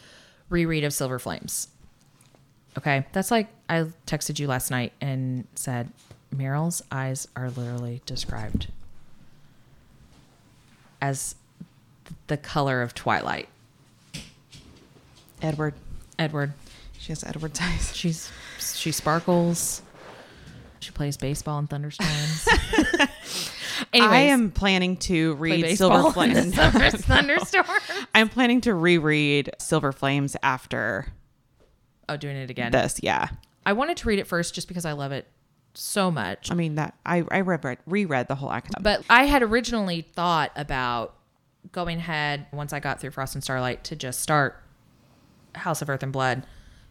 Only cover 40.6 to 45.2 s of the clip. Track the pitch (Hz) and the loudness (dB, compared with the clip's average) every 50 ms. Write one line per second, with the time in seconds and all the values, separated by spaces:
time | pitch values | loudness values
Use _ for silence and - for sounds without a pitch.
40.6 | 147 147 147 131 127 123 120 120 113 - - _ _ _ _ _ _ _ _ _ | -6 -4 -2 -2 0 0 0 -2 -4 -6 -8 _ _ _ _ _ _ _ _ _
41.6 | - 190 - 185 175 170 170 165 170 175 165 151 151 147 143 143 147 - - 143 | -20 -12 -6 -6 -4 -4 -4 -4 -4 -4 -2 -2 -2 -2 -2 -4 -6 -8 -8 -8
42.6 | 147 143 - 143 143 143 131 - - 131 139 - 135 131 - 139 131 - 135 127 | -6 -6 -6 -4 -4 -4 -4 -4 -6 -8 -6 -6 -6 -6 -6 -6 -6 -4 -2 -2
43.6 | 127 127 123 - - - 165 147 - 127 127 - - - 156 151 139 127 - - | 0 -2 -2 -4 -8 -10 -10 -8 -8 -6 -6 -4 0 2 4 4 4 2 0 -6
44.6 | - - _ _ _ _ _ _ _ _ _ _ | -16 -20 _ _ _ _ _ _ _ _ _ _